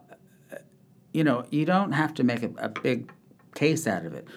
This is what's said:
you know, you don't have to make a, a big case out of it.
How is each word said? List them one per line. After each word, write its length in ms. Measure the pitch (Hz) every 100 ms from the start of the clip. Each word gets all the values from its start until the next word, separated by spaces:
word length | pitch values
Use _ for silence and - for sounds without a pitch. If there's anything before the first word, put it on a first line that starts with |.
| - - _ _ - - - _ _ _ _
you 120 | 156
know, 220 | 151 123 -
you 140 | 147
don't 280 | 156 185 202
have 200 | 143 156
to 80 | -
make 180 | 123 117
a, 80 | 110 -
a 100 | 113
big 420 | 110 135 117 117 - _ _ _
case 320 | - 147 156 -
out 180 | 92
of 100 | 82
it. 140 | 65 -